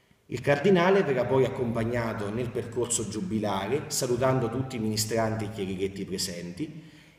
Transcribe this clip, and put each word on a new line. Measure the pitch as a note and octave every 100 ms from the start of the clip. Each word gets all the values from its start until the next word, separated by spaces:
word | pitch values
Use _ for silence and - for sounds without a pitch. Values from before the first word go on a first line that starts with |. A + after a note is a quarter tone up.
| _ _ -
Il | -
Cardinale | C#3+ C#3+ G3+ F3+ F3+ G3
verrà | C#3+ B2+
poi | A#2 C3 A#2
accompagnato | C3+ A#2 A#2 A2+ A#2+ A2+ G#2+ G#2
nel | A2+ A#2
percorso | A#2+ A2 A#2+ A#2 - G2
giubilare, | G#2 F#2 G#2+ G#2 G2 G2+ C#3+ D3
salutando | - B2+ A#2+ C3 C3 A2+
tutti | B2+ C3 A#2+
i |
ministranti | A2 G#2+ - A2+ A2 G#2+ G#2
e |
chierichetti | G2+ F#2+ F#2+ F#2+ F#2+
presenti, | E2+ F#2 F#2+ F2 F2 F2 D#3+ - - - -